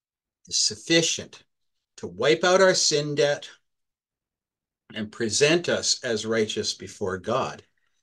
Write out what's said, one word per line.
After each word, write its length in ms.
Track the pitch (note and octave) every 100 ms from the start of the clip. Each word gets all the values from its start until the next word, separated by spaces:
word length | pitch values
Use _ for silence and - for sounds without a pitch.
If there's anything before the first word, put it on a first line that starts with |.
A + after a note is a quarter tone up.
| _ _ _ _ -
is 80 | -
sufficient 880 | - G#2 - E3 E3 - E2 - _ _ _ _ _ -
to 100 | -
wipe 360 | - C3+ E3
out 200 | F3+ F#3+
our 120 | F#3+
sin 400 | F3+ - D3 D3+
debt 360 | D3 C#3+ C#3+ - - _ _ _ _ _ _ _ _ _ _ _ _ -
and 180 | A2 G#2
present 560 | - A2+ - D3 E3+ D3+
us 340 | G2+ - -
as 220 | B2+ G#2+
righteous 480 | A2 A2+ G#2 A2 -
before 460 | - F#2+ - G2 F#2
God. 440 | G2 B2+ D#2 - - _ _ _